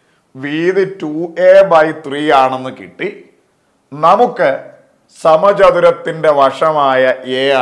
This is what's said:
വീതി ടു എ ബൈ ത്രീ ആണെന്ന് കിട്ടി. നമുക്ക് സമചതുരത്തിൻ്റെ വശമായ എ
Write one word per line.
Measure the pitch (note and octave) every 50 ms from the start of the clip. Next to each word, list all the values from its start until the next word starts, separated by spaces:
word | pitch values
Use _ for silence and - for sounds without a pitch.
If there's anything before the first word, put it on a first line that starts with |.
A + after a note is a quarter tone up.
| _ _ _ _ _ _ - C3 C3+
വീതി | C#3+ D3 D#3+ E3+ F3+ F#3+ G3 F#3+ F#3 F#3+ - D#3+
ടു | D3+ D3+ D#3 E3+ E3+ E3+ E3+ F3+ F#3
എ | F#3+ G3 G3 F#3 E3+
ബൈ | D#3+ D#3 D#3+ D#3 D#3 -
ത്രീ | C#3+ C3+ C#3+ D3+ D#3 C#3+ C3+ C3
ആണെന്ന് | C3 C3 B2+ B2+ C3 A2 -
കിട്ടി. | G2 F2+ _ - C#3+ G#3 - - - _ _ _ _ _ _ _ _ _ _ _ _ - C#3+ D3 D#3
നമുക്ക് | E3 F#3+ G#3 B3 - A#3+ - E3+ C#3 C3+ C3+ - - - _ _ _ _ _ _ _ _ - -
സമചതുരത്തിൻ്റെ | E3 D#3+ D#3+ F#3 G3+ G3+ E3+ G3 F3+ F3 F3 E3+ E3+ - - - E3+ D#3 D#3+ D#3 D#3 D3 C#3
വശമായ | C3+ C3+ C3 - D#3+ D#3+ D#3 D3+ C#3+ C3+ C3 C3 C3 B2+ B2 - B2+ B2+ B2+ C3 C3+
എ | C#3 C3+ C3